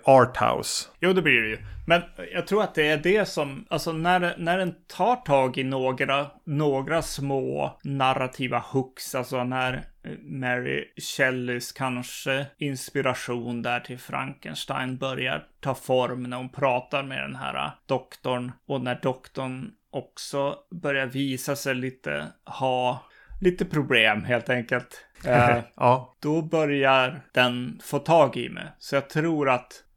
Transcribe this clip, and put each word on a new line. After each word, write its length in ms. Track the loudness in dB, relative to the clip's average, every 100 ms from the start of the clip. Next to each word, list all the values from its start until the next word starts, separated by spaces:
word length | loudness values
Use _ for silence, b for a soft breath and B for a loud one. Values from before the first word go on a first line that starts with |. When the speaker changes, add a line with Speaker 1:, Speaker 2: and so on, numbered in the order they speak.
Speaker 1:
arthouse. 840 | 6 8 8 4 2 2 -2 -6 -6 -2
Speaker 2:
Jo, 120 | 0
det 100 | 2
blir 180 | 4 4
det 60 | 2
ju. 100 | -4 B B 2
Men 160 | 2 2 -12 -8
jag 140 | -6 0
tror 160 | 2
att 120 | 2
det 140 | 2 2
är 80 | 2
det 320 | 2 2 2
som, 380 | -2 -4 -6 -6
alltså 220 | -4 -2
när, 420 | -2 2 2 2 -2
när 200 | -2 0
den 160 | -2 -6 -10 0
tar 200 | 0 2
tag 420 | 4 4 4 0
i 60 |
några, 640 | -2 0 0 0 0 0 -2 -8 -4
några 560 | 0 2 2 0 -2
små 760 | -2 -4 -2 -2 -2 -2 -4 -4
narrativa 760 | -4 0 2 2 -2 -4 -2 -2 -2
hooks, 440 | -2 -2 -6 -6
alltså 300 | -6 -4 -2
när, 280 | -2 -2 -2
eh, 360 | -4 -10 -14 -14 -12
Mary 600 | -10 -6 -2 -2 -2 -4 -6 -10 -8 0
Shelleys 560 | 0 0 -2 -4 -6
kanske 720 | -6 -4 -4 -8 -8 -2 -2 -2 -6
inspiration 1040 | -6 -6 -6 -2 0 0 -4 -6 -4 -4
där 180 | -2 -4
till 180 | -6 -14
Frankenstein 1000 | -8 -6 -6 -10 -12 -10 -6 -4 -4 -4
börjar 460 | -4 -4 -4 -4 -8 _
ta 140 | -6
form 480 | -4 0 2 2 -2
när 140 | -6 -8
hon 160 | -8
pratar 500 | 0 2 2 0 -4
med 160 | -4 -6
den 140 | -8 -6
här, 180 | -6 -4 -4
eh, 40 | -6 -2
doktorn, 680 | -2 -2 -8 -4 -4 -4 -10 -6
och 120 | -4
när 200 | -4 -2
doktorn 680 | -2 -4 -8 -8 -8 -8 -12 -16 _
också 600 | -12 -12 -14 -6 -2 -2 -4 -12 -8
börjar 240 | -2 -2 -2
visa 500 | -2 -2 -2 -4 -4
sig 180 | -2
lite, 520 | -2 -4 -6 -6 -4 -6 -12
ha 580 | -14 -4 0 2 0 -2 b b b b
lite 240 | 0 2
problem 600 | 0 0 4 6 6 4
helt 260 | 2 0 0
enkelt. 540 | -2 0 -4 -4 -18 -20
Speaker 1:
<laughs> 140 | -8 2
Speaker 2:
Eh, 320 | 4 6 4 -2 0
Speaker 1:
Ja. 400 | 4 4 0 -6
Speaker 2:
då 200 | -2 0
börjar 800 | 0 0 2 2 4 6 4 -2 -2
den 460 | 2 2 2 -6 -10
få 140 | -4 -2
tag 380 | 4 6 6 2
i 120 | -8
mig. 160 | -8 -12 -14
Så 160 | -2
jag 160 | -2 -2
tror 380 | -2 0 2 2
att, 320 | 2 -2 -20 _